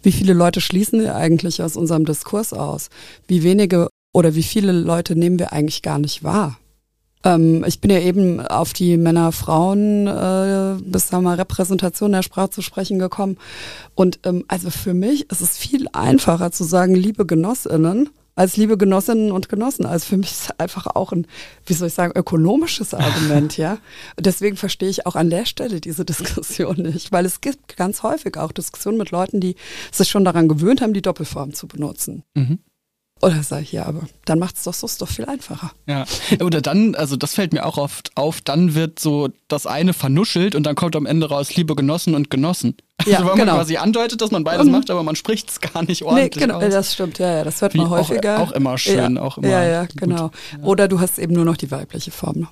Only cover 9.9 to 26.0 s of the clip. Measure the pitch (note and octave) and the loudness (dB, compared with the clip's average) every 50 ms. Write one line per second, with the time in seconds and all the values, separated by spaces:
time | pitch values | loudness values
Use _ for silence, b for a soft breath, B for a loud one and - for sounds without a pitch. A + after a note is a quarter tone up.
9.9 | G#3 G#3 G3+ G3+ - - F#3 F#3 F#3+ F#3+ F#3+ G3 G3 G3 F#3+ F#3+ G3 F#3 - F#3+ | 2 2 2 0 -2 -2 -2 0 0 0 0 0 0 0 0 -2 -4 -6 -6 -4
10.9 | F3+ F#3 - - - F3+ F#3 F3 F3 F3 F#3+ - - - F#3+ F3+ G3 F3+ F#3 F3+ | -2 -2 -2 0 0 2 2 2 2 0 -2 -4 -2 -2 0 0 0 0 0 -2
11.9 | - - G#3+ G#3 G3 F#3 F#3 - - F#3 F#3+ G3 - - F3+ - - - F#3+ - | -2 0 0 2 2 2 0 -2 -2 -2 -2 -2 -4 -8 -10 -8 -6 -6 -4 -2
12.9 | G3+ F#3 F#3 F3+ - - G3+ G3 F#3 B B B B B B B B B B B | -2 -2 -2 -2 -2 -4 -4 -4 -4 B B B B B B B B B B B
13.9 | B - F#3+ F3+ F3 _ - F#3 F3+ F3+ - - G3 F3+ F3+ F3+ - - - G3 | B 2 2 2 2 _ -4 -2 -2 -2 -2 -4 -6 -4 -4 -6 -6 -4 -2 0
14.9 | F3+ F3+ F#3+ A3+ D4 C#4 D4 _ G3 - F3 - - - - - C4+ C4 - - | 0 0 2 2 0 0 -2 _ -6 -4 -4 -4 -4 -4 -4 -2 -2 -2 -2 -4
15.9 | - C#2+ - - C4+ C4+ - - E3+ E3 F3+ F3 - - F3+ D#3+ F3+ F3+ F3+ F#3 | -4 -2 2 4 4 4 4 4 2 2 0 -2 -2 -2 -2 2 4 4 6 6
16.9 | F#3 F#3 F#3 G#3+ G#3 - G3+ D#3+ E3+ D#3+ E3 G3+ B3+ - - - D#3+ D#3+ D#3+ E3 | 4 4 4 2 0 0 0 2 2 2 2 0 -2 -4 -4 -2 2 2 2 2
17.9 | F#3 A3+ D4 D4 _ _ _ _ _ - F#3 F#3 - G#3 G#3+ G#3+ A3 F#3 G#3 G3 | 2 0 0 -2 _ _ _ _ _ 2 2 2 4 2 4 4 4 4 4 4
18.9 | F#3+ F#3+ G3 - A#3 A3+ G#3+ G#3+ F#3+ F#3 F#3 - G#3+ G3+ A3+ C4 C#4+ - - - | 4 4 2 2 2 2 2 2 0 -2 -4 -4 -4 -2 -2 -2 -2 -2 -4 -2
19.9 | E3+ E3+ - - G3+ F#3+ G3 - - - - - - - E3 F#3 - F#3+ - - | -2 -4 -2 0 0 0 0 -2 -6 -8 -8 -10 -6 -6 -6 -6 -6 -10 -8 -4
20.9 | - - F#3+ - - E3+ E3+ B B B B B B B B - F3+ D#3 F3+ E3+ | -2 -2 -2 -2 -2 -4 -4 B B B B B B B B -2 -2 -2 -2 -4
21.9 | - - F3 E3+ - - F3 - F3+ D#3+ D#3 F3 A3+ D4 E4 E4 - - A3 - | -2 -2 -2 0 0 -2 -2 0 2 2 4 4 4 2 0 0 -4 -6 -6 -6
22.9 | - - D3 - - E3 D#3 D3+ D3 D3 D3 D3+ - - D#3 E3 G#3 A3 B B | -2 0 0 0 2 0 2 2 4 2 2 2 -2 -4 -2 -2 -4 -6 B B
23.9 | B B B B B - E3+ G3 F3 - G3 G#3 G3 - - F#3 - - - F#3+ | B B B B B 0 0 0 0 2 -2 -2 -2 -2 -6 -6 -4 -2 -2 -4
24.9 | F#3+ - - F3+ - D3+ E3 E3+ E3+ F3 A#3+ - - - C4+ B3 G#3 E3 - F3 | -4 -4 -4 -4 0 0 2 2 2 0 -2 -4 -6 -6 -6 -6 -6 -6 -8 -8
25.9 | D#3 D#3+ | -6 -6